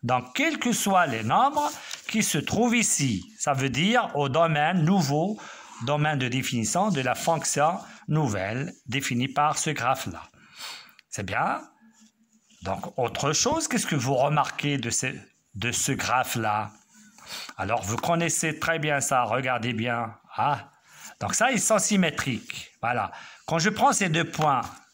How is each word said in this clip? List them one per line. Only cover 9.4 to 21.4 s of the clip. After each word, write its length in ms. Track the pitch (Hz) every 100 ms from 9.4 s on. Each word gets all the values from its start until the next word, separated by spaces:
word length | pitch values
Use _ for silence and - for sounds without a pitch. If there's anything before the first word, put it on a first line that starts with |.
| 151 143
ce 120 | -
graphe-là. 520 | 147 117 135 - 85 - _ - - - - - - _
C'est 160 | -
bien ? 380 | 95 107 147 269 - _ - _ - _ _ _ _ _
Donc, 360 | 87 95 - -
autre 340 | 117 - 139
chose, 340 | 151 254 311 320
qu'est-ce 200 | 247 -
que 100 | 151
vous 180 | 120
remarquez 640 | 135 139 151 131 - 147 143
de 120 | 117
ce, 160 | - 127 - - _ _
de 180 | 101 113
ce 200 | 120 -
graphe-là ? 760 | 127 - 123 127 120 110 104 104 - _ - - - - - - -
Alors, 260 | 95 113
vous 140 | 98 117
connaissez 640 | - 170 165 - 160 156
très 200 | - 165
bien 220 | 151 143
ça, 240 | 135 135
regardez 480 | 117 120 131 123 113
bien. 440 | 110 117 117 113 - _ -
Ah. 340 | 127 131 - _ _ - - -
Donc 140 | 104
ça, 160 | -